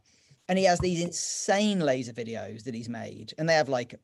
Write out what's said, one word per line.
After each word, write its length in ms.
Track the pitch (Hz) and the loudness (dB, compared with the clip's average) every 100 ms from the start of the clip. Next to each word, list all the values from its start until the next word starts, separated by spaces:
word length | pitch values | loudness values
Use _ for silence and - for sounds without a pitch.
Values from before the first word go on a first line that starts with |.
| _ _ _ _ - | _ _ _ _ -2
And 100 | 185 | 4
he 60 | |
has 140 | 185 175 | 4 4
these 240 | 180 170 | 2 0
insane 800 | 175 - - - - 196 214 196 | -2 -4 -6 -6 0 2 4 2
laser 340 | 151 131 120 | 2 2 -2
videos 500 | 120 113 110 98 110 | -8 -8 -8 -10 -12
that 100 | 110 | -10
he's 140 | 117 113 | -10 -8
made. 460 | 113 107 104 110 - | -8 -10 -12 -14 -4
And 100 | 160 | 4
they 80 | |
have, 140 | 160 139 | 4 4
like, 320 | 127 120 - | 0 -2 -10